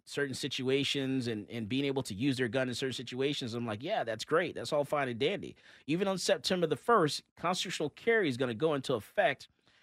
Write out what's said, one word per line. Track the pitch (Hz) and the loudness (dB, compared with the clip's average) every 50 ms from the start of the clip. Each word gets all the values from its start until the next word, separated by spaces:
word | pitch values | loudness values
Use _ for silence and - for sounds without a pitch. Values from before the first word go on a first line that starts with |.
| _ | _
certain | - - - 143 139 123 | -8 -4 -4 -2 -2 -2
situations | - - 139 - - 127 127 135 143 139 - - 143 135 131 135 135 120 120 | -4 -6 -4 -4 -2 0 2 2 2 2 0 0 0 0 0 0 0 0 -2
and, | 113 104 101 - | -4 -4 -6 -8
and | 107 117 113 101 | -8 -8 -4 -2
being | 127 131 143 | -2 0 0
able | 139 135 139 131 | 0 0 -2 -4
to | - 104 | -4 -4
use | 92 127 143 131 | 0 0 0 2
their | 120 131 117 | 2 0 0
gun | 101 135 131 127 | 0 0 -2 -2
in | 120 | -2
certain | - 135 131 117 | -2 -4 -4 -4
situations. | - 127 - 127 123 135 147 147 - 139 117 110 | -6 -8 -8 -4 -2 0 0 0 -2 -4 -4 -4
I'm | 120 120 | -4 -4
like, | 117 107 107 | -4 -4 -4
"Yeah, | 131 175 220 185 131 | -4 -4 -2 -2 -2
that's | 113 110 110 - | -2 -4 -6 -2
great. | - 147 165 185 139 - | 0 2 2 2 0 -2
That's | 90 113 120 160 | -6 -4 -2 0
all | 147 143 | 0 0
fine | 139 - 147 139 127 | 2 0 0 0 0
and | 120 107 | 0 0
dandy." | 135 160 202 156 85 64 - - - - - - _ | 0 0 0 -2 -6 -10 -14 -18 -20 -20 -20 -10 _
Even | - 151 175 202 196 | -2 -2 0 0 0
on | 190 175 | 0 0
September | - - 190 151 - - 190 185 170 | 2 2 2 2 2 0 2 2 2
the | 151 151 | 2 0
first, | 123 - - 233 208 165 147 - - - _ _ | 0 4 6 6 6 6 4 2 -2 -8 _ _
constitutional | - - 165 185 180 - 196 170 - 160 143 | -4 -2 -2 0 -2 -2 -4 -4 -4 -4 -4
carry | - - - 226 233 226 196 151 | -6 -2 2 4 4 4 4 2
is | 127 | 2
gonna | 120 135 123 113 | 0 0 -2 0
go | 107 151 165 151 | 2 2 2 2
into | 139 127 - 135 | 0 0 0 0
effect, | 110 - - - - 190 156 135 - - - _ _ _ _ _ _ | -2 -2 -2 0 2 2 2 2 -2 -8 -18 _ _ _ _ _ _